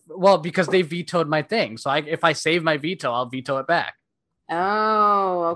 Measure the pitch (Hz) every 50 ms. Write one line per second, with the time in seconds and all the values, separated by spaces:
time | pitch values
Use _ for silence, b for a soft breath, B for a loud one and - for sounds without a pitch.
0 | _ - 156 185 175 196 196 160 151 175 170 185 175 - 185 185 180 143 170 175
1 | 170 - - 175 165 147 156 156 147 - 220 233 175 107 110 117 - 139 135 151
2 | 147 147 160 156 - 165 151 - - 160 165 175 160 160 156 143 135 160 190 190
3 | - 131 117 120 127 120 127 131 127 - 139 135 131 - 170 165 117 - - _
4 | _ _ _ _ _ _ _ _ _ - 160 170 180 196 208 214 214 220 214 214
5 | 208 208 202 196 196 190 180 175 170 170 170